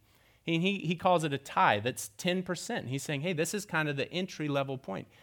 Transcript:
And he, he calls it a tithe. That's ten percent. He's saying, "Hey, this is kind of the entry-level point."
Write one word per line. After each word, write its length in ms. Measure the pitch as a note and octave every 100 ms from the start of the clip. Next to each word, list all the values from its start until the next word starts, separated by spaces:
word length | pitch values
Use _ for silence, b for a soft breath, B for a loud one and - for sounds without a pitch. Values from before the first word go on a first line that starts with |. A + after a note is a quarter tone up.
| b b b b -
And 160 | E3
he, 160 | F#3 G3
he 160 | D#3+
calls 280 | F3 F#3+ F3
it 80 | D#3
a 60 | C3+
tithe. 460 | - - F3+ G#2
That's 260 | A2+ A#2 - -
ten 240 | F3+ F#3
percent. 460 | F#3 F3 - A#3 A#2+
He's 160 | C3+
saying, 180 | - C#3+
"Hey, 120 | E3+
this 200 | D#3+ E3+
is 120 | G#3 F#3+
kind 200 | E3 D#3
of 100 | C#3+
the 140 | A#2+
entry-level 680 | E3+ F#3 - D3+ C#3 C3+ C3
point." 280 | - G3 - b